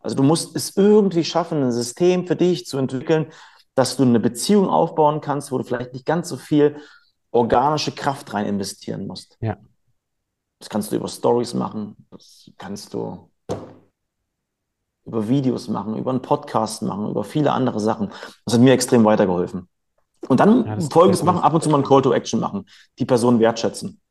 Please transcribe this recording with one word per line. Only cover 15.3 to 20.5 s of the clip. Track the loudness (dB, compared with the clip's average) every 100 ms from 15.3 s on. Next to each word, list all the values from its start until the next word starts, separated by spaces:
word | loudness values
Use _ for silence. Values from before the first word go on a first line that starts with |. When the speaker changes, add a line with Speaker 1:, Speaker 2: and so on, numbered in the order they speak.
| 0 0 -2 -4
Speaker 1:
machen, | -8 -6 -6
über | -4
einen | -4
Podcast | -2 -4 -2 -2 -2 -4
machen, | -6 -4 -4
über | -6
viele | -4 -2 0
andere | 0 -2 -2
Sachen. | -2 -2 -6 -8 -20 -14
Das | 0
hat | 4
mir | 6
extrem | 6 4 4
weitergeholfen. | 6 4 2 2 -2 -6 -12 _ _ _ _ _ -2
Und | 4
dann | 6